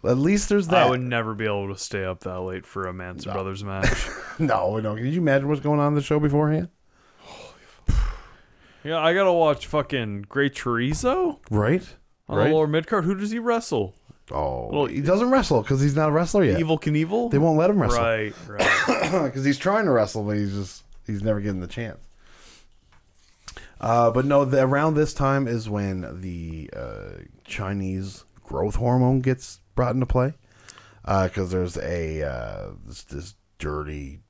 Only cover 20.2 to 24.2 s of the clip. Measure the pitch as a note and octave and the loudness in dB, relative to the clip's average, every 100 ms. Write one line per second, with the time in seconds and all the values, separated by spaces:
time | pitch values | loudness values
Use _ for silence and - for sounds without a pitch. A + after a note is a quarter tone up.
20.2 | G#2 G#2 G2+ G2+ F#2+ - - - - G#2 | -2 -2 -2 -4 -8 -12 -20 -18 -8 -4
21.2 | G#2+ G#2 G2+ F#2+ F2+ - A2+ - - - | -2 0 -2 -4 -6 -8 -10 -12 -20 -20
22.2 | - - - - - _ _ _ _ _ | -20 -20 -20 -20 -20 _ _ _ _ _
23.2 | _ _ - - - - A2 A#2 A#2 A#2 | _ _ -20 -20 -20 -8 0 4 4 4